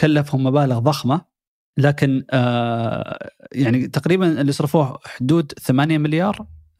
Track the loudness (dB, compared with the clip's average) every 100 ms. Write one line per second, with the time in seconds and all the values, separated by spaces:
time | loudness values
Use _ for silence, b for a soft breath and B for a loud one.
0 | 2 2 0 0 2 2 2 2 0 0
1 | 0 -2 -4 _ _ _ _ 0 0 2
2 | 0 0 0 0 0 0 -2 -2 -2 -4
3 | -6 -10 -14 -18 -12 -2 2 2 0 -2
4 | 0 2 2 2 0 0 0 2 2 -4
5 | -16 -6 0 2 0 -6 0 2 2 2
6 | 0 0 -2 -4 -10 -20 -20 0